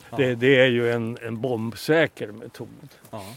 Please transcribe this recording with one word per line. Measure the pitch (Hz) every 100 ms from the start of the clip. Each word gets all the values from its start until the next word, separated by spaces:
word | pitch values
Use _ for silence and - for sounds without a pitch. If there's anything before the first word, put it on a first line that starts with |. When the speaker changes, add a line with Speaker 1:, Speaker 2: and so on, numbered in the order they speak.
| -
Speaker 1:
Ja. | 120
Speaker 2:
Det, | 127
det | 120 127 131
är | 131
ju | 120 117
en, | 120 113 120
en | 117 113
bombsäker | 127 117 113 101 - 160 147 - 107
metod. | 107 127 - 110 - 143 - -
Speaker 1:
Ja. | 110 98